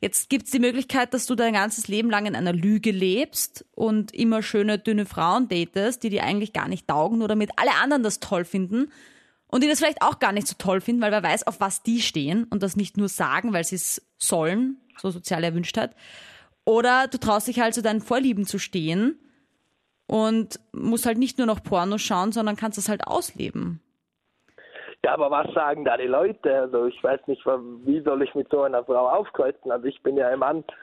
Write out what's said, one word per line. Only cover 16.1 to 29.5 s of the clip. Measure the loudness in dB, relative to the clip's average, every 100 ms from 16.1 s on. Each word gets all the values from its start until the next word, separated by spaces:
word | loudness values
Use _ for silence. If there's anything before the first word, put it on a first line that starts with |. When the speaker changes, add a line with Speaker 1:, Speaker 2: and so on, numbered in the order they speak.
| -20 -20 -20 -20 _
Speaker 1:
Oder | 2 4 4 4 2
du | -2
traust | 0 0 0
dich | 0
halt | 0
zu | 2
deinen | 0 0
Vorlieben | 0 0 2 0
zu | -2 -4
stehen | -4 -4 0 2 0 0 _ _ _ _ _ _ _ _ -4
und | 0 2 0 -2 -8 _
musst | -6 -2 0 0
halt | 0
nicht | 0 0
nur | 0
noch | 0
Porno | 0 0 0 -2
schauen, | -2 0 0
sondern | 0 -2 -2
kannst | -6 -4
es | -4
halt | -4 -2
ausleben. | -2 -4 -8 -8 -6 -6 -8 _ _ _ _ _ _ _ -20 -20 -18 -18 -6
Speaker 2:
Ja, | -2
aber | 0 0
was | 0 0
sagen | 0 0 0
da | 0 0
die | 0
Leute? | 2 0 0 0 2
Also | 2 0 0
ich | 0
weiß | -2 -2 -2
nicht, | -4 0
wa-, | -2 -4 -8 0
wie | 0
soll | 2 0
ich | 0
mit | -2 0
so | 2
einer | 2 0
Frau | 2 2 4
aufkreuzen? | 2 0 -2 -2